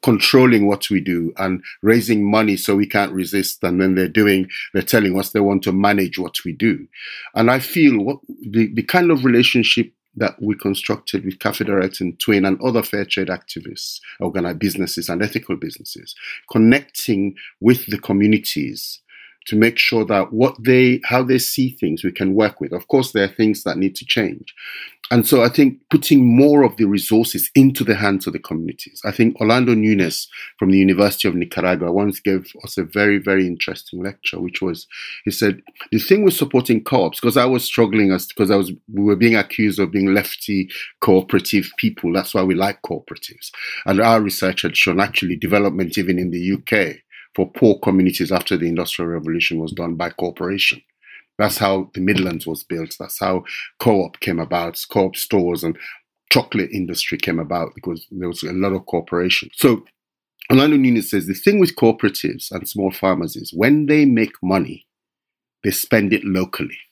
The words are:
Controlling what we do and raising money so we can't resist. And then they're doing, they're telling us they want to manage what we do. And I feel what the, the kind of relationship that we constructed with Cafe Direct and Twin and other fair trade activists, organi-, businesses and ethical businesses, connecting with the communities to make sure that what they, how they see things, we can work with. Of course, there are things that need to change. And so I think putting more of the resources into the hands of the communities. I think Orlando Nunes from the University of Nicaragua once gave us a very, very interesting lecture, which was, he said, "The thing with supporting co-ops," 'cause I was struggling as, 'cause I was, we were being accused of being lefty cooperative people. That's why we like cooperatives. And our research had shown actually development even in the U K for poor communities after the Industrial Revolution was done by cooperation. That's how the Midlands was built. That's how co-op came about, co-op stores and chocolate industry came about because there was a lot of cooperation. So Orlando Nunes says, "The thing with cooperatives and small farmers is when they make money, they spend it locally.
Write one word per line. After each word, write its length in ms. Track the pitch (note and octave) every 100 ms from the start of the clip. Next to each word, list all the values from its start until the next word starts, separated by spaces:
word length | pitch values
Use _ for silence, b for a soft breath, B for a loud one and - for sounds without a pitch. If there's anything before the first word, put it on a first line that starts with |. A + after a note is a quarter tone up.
Controlling 640 | - G#2+ - C3 B2+ A2+ G2+
what 220 | G2+ -
we 100 | G2
do 320 | F#2 F2 E2 -
and 260 | F#2+ F2+ B B
raising 480 | G#2 A#2 A2 G#2+ G2+
money 280 | G#2+ G#2+ G2
so 180 | - G2+
we 100 | G2+
can't 280 | G#2 G2
resist. 500 | F#2+ F2+ G2+ F#2 -
And 160 | A2+ F2+
then 160 | F#2+ F#2
they're 140 | F2+
doing, 400 | D#2 G#2 F#2+ F#2 B B
they're 80 | G2
telling 360 | - A#2 G2+ F#2
us 120 | F#2
they 100 | G#2+
want 240 | G2+ G2
to 80 | G2
manage 480 | F#2 G2+ G2+ F#2 E2
what 240 | F2+ -
we 80 | F2+
do. 380 | D2 A2+ G#2+ - B B B B -
And 140 | A2+
I 100 | C3
feel 440 | - F3 D3+ A#2
what 160 | G2+ C#3+ _
the, 400 | - A#2 G#2+ A2
the 100 | A2+
kind 280 | - F3+ F3
of 120 | D3+
relationship 680 | B2+ A#2+ A#2 B2+ A2 - A2+ _ _ -
that 180 | A2 -
we 140 | G#2 G2+
constructed 680 | G2+ G2 - G2+ - G2
with 160 | F#2+ F#2+
Cafe 240 | G#2+ -
Direct 380 | G#2 G2 F#2+ -
and 180 | F2+ -
Twin 240 | - G#2
and 180 | G2 F#2+
other 220 | B2+ A#2
fair 220 | G2 G2+ G2+
trade 240 | - F#2
activists, 720 | F2+ _ - - - - - B B
organi-, 400 | F2+ F#2+ F2 E2
businesses 480 | G2+ G2 F2+ - E2+
and 140 | F2
ethical 320 | A2 - - F#2+
businesses, 580 | - - - - - - B B B
connecting 880 | A2+ A2 C#3 C#3 - - G2+ G2+ F#2+ B B
with 240 | G#2 B2+ -
the 120 | G2+
communities 1000 | - G2 G#2 G#2+ - - C2+ - - - _ B B B -
to 120 | G#2+
make 200 | A2+ A#2
sure 280 | - A#2 G#2+
that 260 | G2+ F#2+
what 240 | A2 B2+ B2+
they, 380 | A#2 B2+ B2+ B2
how 180 | - B2
they 160 | B2+ C3
see 340 | - - C3
things, 300 | - F2 D#2+
we 120 | F2+
can 200 | - F#2+
work 280 | G2 G#2+ -
with. 100 | C#2
Of 160 | F2+ -
course, 240 | C3+ B2+
there 140 | A2 G2
are 100 | -
things 280 | A2 G#2
that 140 | - F2
need 160 | F#2+ -
to 80 | -
change. 480 | - G2+ - - - B B B B B
And 160 | A#2+ A2
so 160 | C3+
I 60 | A#2+
think 300 | B2 C#3 B2+ _
putting 440 | D#3 - C#3+ B2
more 300 | A#2+ C#3+ D3
of 140 | B2+ -
the 80 | G#2+
resources 640 | G2+ - A2 A2+ F#2+ -
into 300 | - C3+ C3
the 120 | G#2 G2+
hands 300 | G#2 G2 -
of 60 |
the 80 | E2
communities. 600 | - D#2+ E2 - - -
I 80 | G#2+
think 240 | - A2+ -
Orlando 340 | G#2+ B2 B2 A2+
Nunes 540 | G#2+ G2+ F2 - - B B B
from 140 | F#2+
the 60 | F#2+
University 500 | F#2+ F#2 G2+ - G2+
of 80 | F2
Nicaragua 560 | F2 - F2+ F2+ F2
once 300 | F#2 G2+ G2
gave 320 | - F#2+ - -
us 140 | - -
a 80 | E2
very, 320 | G#2 G#2 G2+
very 280 | F#2+ F#2+ F#2
interesting 560 | E2+ - - - F2+
lecture, 380 | F#2 G2 - F2+
which 220 | F2+ -
was, 260 | F#2 E2 - B B B -
he 60 |
said, 300 | - G#2 F#2 - - B
"The 80 | A2+
thing 240 | - G3
with 120 | G3 -
supporting 460 | C#3 B2+ B2 A2+
co-ops," 380 | - C3 E2+ -
'cause 160 | A#2+ B2+
I 80 |
was 220 | B2 B2+ -
struggling 460 | - A2 G#2+ G2
as, 200 | F#2 -
'cause 180 | - G2
I 60 | G2+
was, 160 | F2+ F#2 _
we 160 | G#2
were 140 | G#2 G2
being 180 | A#2 A2+
accused 420 | G2 - G#2+ F#2+
of 140 | F#2
being 220 | G2 G2
lefty 560 | G2+ - - - G2+ F#2+ B B B
cooperative 680 | - F#2+ F#2 G2 - G#2 F2+ -
people. 360 | A2+ - E2+
That's 200 | E2+ F2+
why 100 | G#2
we 120 | F#2 F2
like 260 | F#2+ G2+
cooperatives. 680 | - E2+ - - - - - B B B -
And 140 | G2
our 220 | A2+ A2+
research 400 | G#2 - F#2+ F#2
had 160 | E2+ -
shown 240 | - F2
actually 340 | G2+ - F2+ E2
development 600 | E2+ G2+ G2+ E2+ F2+ F#2
even 200 | F2+ F2+
in 140 | F#2
the 80 | F2
U 200 | F2+ G2
K 420 | - G#2+ E2+ D2 _ B B -
for 160 | F#2
poor 280 | - A2+ G2
communities 520 | - F#2+ F#2 - F2
after 240 | F#2 - F2+
the 120 | E2+
Industrial 420 | E2+ E2+ - E2+
Revolution 480 | E2+ D#2 E2 - E2
was 140 | D#2+
done 240 | D#2 E2+ E2
by 160 | E2+
cooperation. 720 | - F2+ E2+ F2 G2 - - _ _ B B B -
That's 180 | G#2 -
how 320 | G2+ F#2+ F#2 -
the 40 |
Midlands 460 | F#2 F#2+ F#2 E2 E2+
was 180 | D#2
built. 320 | - E2+ D#2+ -
That's 200 | - -
how 260 | F#2+ F#2 B B B B
co-op 400 | B2 G#2 F2 -
came 180 | - E2+
about, 480 | E2 F2 E2+ - -
co-op 280 | G#2+ F#2+ F#2
stores 480 | - G#2 F2 E2+
and 120 | E2 E2 B B _ _ _
chocolate 380 | C3+ - G#2+ F#2
industry 460 | G#2 F2 E2+ - -
came 220 | - E2+
about 340 | D#2 F2 E2
because 320 | - - E2 -
there 160 | F#2+ F2+
was 160 | E2+
a 100 | E2
lot 200 | F2+ G2
of 120 | F#2+ -
cooperation. 640 | F2 E2 F2 F2+ - - -
So 280 | C3+ A2+ - _ _ _ _ _ -
Orlando 260 | C3 D3 D3
Nunes 320 | C3 A#2 G2
says, 160 | G#2 E2+
"The 80 |
thing 240 | F#2+ - G3+
with 180 | F3 -
cooperatives 760 | A2+ A2 G#2 - - - -
and 180 | G2+ -
small 220 | G#2 F#2+
farmers 440 | - F#2+ F#2+ E2 -
is 160 | -
when 360 | E2 A2+ D3+ C#3+
they 180 | D3+ C#3+
make 300 | A#2 G#2+ -
money, 420 | F#2 F#2+ E2 - _ _ _ _ _ _ _ _
they 80 | G2+
spend 420 | - - A2+ G2+
it 100 | G#2+
locally. 540 | G2 F#2 F#2+ - C#2+ - -